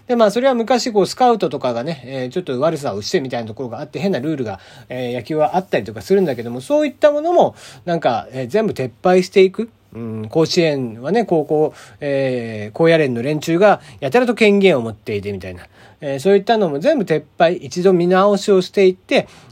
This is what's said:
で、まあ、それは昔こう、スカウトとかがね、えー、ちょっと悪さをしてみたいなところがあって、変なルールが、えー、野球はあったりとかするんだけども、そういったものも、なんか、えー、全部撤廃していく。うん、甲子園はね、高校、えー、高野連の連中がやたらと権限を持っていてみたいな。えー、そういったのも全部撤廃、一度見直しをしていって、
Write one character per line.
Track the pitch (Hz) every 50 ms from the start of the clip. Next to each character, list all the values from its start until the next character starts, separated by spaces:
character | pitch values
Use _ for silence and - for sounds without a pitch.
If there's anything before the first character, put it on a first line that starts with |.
| _
で、 | - 247
ま | 233 220
あ、 | 202
そ | 202 240
れ | 254
は | 269 254
昔 | 233 226 208 262 240 - 254
こ | 208 208
う、 | 175
ス | - -
カ | - 254 247
ウ | 233 208
ト | 180 147
と | 151 131
か | - 127
が | 117 117
ね、 | 120 160 165 - -
え | 127 135 135 127
ー、 | 123
ち | - 185
ょ |
っ | 180
と | - 127 123
悪 | 143 165 160
さ | 143 143 123 98
を | 104
し | 104 -
て | 196 180
み | 135 127
た | 131 120
い |
な | 113 110
と | 113
こ | 143 135
ろ | 117
が | 117 127
あ | 151
っ | 123
て、 | - 143
変 | 160 202
な | 175 127
ル | 127 160
ー | 160
ル | 135 120
が、 | 107 95 - - - - 131 117 -
え | 127 127 127 120
ー、 | 123
野 | 123 110
球 | - 156
は | 156 151 - -
あ | 185
っ | 190 -
た | - 139
り | 101
と | 113
か | 107 110
す | - - 190
る | 202
ん | 185
だ | 151 123
け | 113 113
ど | 120
も、 | 120 127
そ | 131 - 294 302
う | 302
い | 277
っ | -
た | - - 294
も | 294 294
の | 302 339
も、 | 359 330 185 120 - - - - - - -
な | 175 170
ん | 165
か、 | - 139 117 104 - -
え | 123 135 127
ー、 |
全 | 117 160 214 226
部 | 185 -
撤 | - 131 123 - _
廃 | - 185 185 185 185
し | -
て | - 202
い | 190 185
く。 | 190 - 226 - _ _ _ _ -
う | 113
ん、 | 117 113 110 110 110 107
甲 | - 165 160
子 | - - 175
園 | 165 156 143 139 127 117 113 117
は | 123 151
ね、 | 196 240 226
高 | - 180 156 143
校、 | - 156 151 156 135 - - - - - _
え | 147 143 139 135 135 131 127 123 117 113 110 104 104 104
ー、 | -
高 | - 165 165
野 | 165 160
連 | 151 135 120
の | 117
連 | 120 143 156 151
中 | - 165 165 175
が | 214 202 175 - - - - -
や | 143 135
た | - 247
ら | 254
と | 233 226
権 | - 226 208 202 202
限 | 190 185 156
を | 127
持 | 113 113
っ | 107
て | - _ - 107
い | 101
て | 92 101
み | 101 92
た | 95 92
い | 90
な。 | 87 - - _ _ - - _ _
え | 151 139 139
ー、 | 135
そ | 131 190
う | 202
い | 196
っ | 196
た | - 233 220
の | 196 160
も | 139 143
全 | 175 285 330 262
部 | 185
撤 | - 160 147 - _ _ -
廃、 | 175 165 180
一 | - - 131 - 180
度 | 175 196 185
見 | 170 175
直 | 180 185 185 196 208 202
し | 196 - 214
を | 196 185
し | 185 -
て | - 208 190
い | 185
っ | 185
て、 | - _ - 285 214 - - - - - -